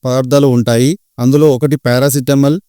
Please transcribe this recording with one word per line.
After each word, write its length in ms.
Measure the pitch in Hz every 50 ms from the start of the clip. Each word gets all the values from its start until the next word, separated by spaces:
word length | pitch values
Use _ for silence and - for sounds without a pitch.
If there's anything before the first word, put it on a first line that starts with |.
| _
పదార్థాలు 420 | 131 127 131 131 127 131 143 143 139 123
ఉంటాయి. 340 | 120 113 123 117 117 127 139 170 - _ _ _ -
అందులో 260 | 123 127 135 147 151 156 135
ఒకటి 200 | 120 151 143 147 143 _
పారాసిటమాల్ 680 | 127 120 127 135 143 139 143 127 135 139 139 139 139 151 190 _